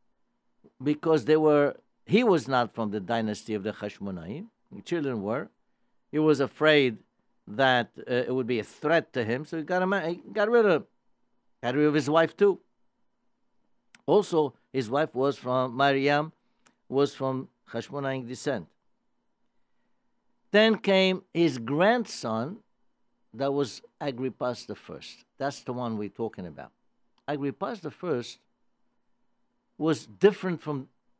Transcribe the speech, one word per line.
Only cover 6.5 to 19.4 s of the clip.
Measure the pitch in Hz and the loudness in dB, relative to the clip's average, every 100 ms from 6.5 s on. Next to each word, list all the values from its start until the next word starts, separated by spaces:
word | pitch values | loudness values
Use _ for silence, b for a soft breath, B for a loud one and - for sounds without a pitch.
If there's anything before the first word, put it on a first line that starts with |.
| - 151 151 127 107 _ _ _ _ - | 2 4 6 4 0 _ _ _ _ -12
that, | 107 131 123 110 - | 0 2 2 0 -8
uh, | - | -4
it | 123 123 | -2 0
would | 127 120 | -2 -2
be | 120 | -2
a | |
threat | 104 - 147 165 - | -4 -6 0 0 0
to | 131 | -4
him, | 110 123 151 | -2 -4 -6
so | 165 | -8
he | |
got | 151 180 | -4 -2
him, | 185 | 0
he | 196 160 175 - | -2 -4 -8 -8
got | 202 214 | -2 2
rid | 240 214 | 4 6
of, | 151 - _ _ _ _ _ _ _ | 2 0 _ _ _ _ _ _ _
got | 120 | -4
rid | 135 151 | 2 2
of | |
his | 151 131 | 2 2
wife | 160 165 - | 2 2 2
too. | 202 185 _ _ _ _ _ _ _ _ _ _ _ _ _ _ - | 2 2 _ _ _ _ _ _ _ _ _ _ _ _ _ _ 2
Also, | 190 190 165 143 - _ | 2 2 0 0 -2 _
his | 135 110 | -6 -2
wife | 139 156 | -2 -2
was | 123 139 131 | 0 -2 -2
from, | 127 131 127 | -2 -2 -2
Mariam, | 120 139 135 139 147 156 - _ _ _ _ - | 0 2 2 2 0 -2 -10 _ _ _ _ -6
was | 131 139 | 0 0
from | - 135 131 135 _ _ | 0 -4 -4 -8 _ _
Hashmonaim | 117 - 143 135 135 120 | -10 -8 -6 -6 -6 -8
descent. | 127 147 120 78 _ _ _ _ _ _ _ | -8 -4 -4 -6 _ _ _ _ _ _ _